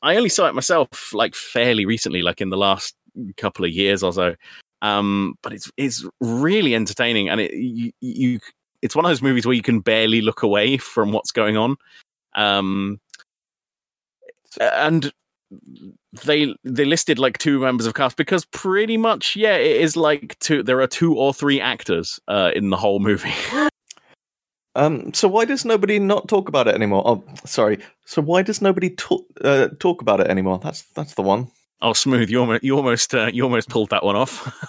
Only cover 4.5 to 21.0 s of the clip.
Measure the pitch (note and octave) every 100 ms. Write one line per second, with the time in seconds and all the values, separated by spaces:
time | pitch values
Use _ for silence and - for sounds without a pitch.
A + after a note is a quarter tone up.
4.5 | - _ _ G#2+ G2+ G2+ G2+ G2 - -
5.5 | G#2 - - C#3 A#2 F#2 - A#2+ A#2 D3+
6.5 | G#3 E3 A2+ G#2 - A#2+ A2+ G2 G#2 G2
7.5 | - B2+ A#2 A#2 - B2+ - B2+ A#2+ -
8.5 | _ _ _ B2 D3 E3+ C#3+ C3+ B2 A2+
9.5 | B2 A2+ A#2 G2 A2 A2 A2+ A2 - A2
10.5 | G2+ A2 C3+ - - G#2 G#2+ - - G#2+
11.5 | G#2+ A#2 C#3 _ - _ _ _ - G#2+
12.5 | G2 F#2+ G2 G2 G#2 _ - _ _ _
13.5 | _ _ _ _ _ _ _ - - _
14.5 | - A2+ - D3+ E3 C#3 - _ _ _
15.5 | - - C2 - - _ - - D3+ D3
16.5 | - - B2+ C#3 D#3+ - C3+ C3 - D#3+
17.5 | C#3 C3 B2 A2+ A2 C3+ - D#3 F#3 -
18.5 | - F#3+ F#3+ A3 A3+ A3+ G#3+ - G3+ G#3+
19.5 | F#3 C3+ B2+ E3 D#3+ D#3 D3 B2+ - -
20.5 | D3+ A2+ C3 C3 -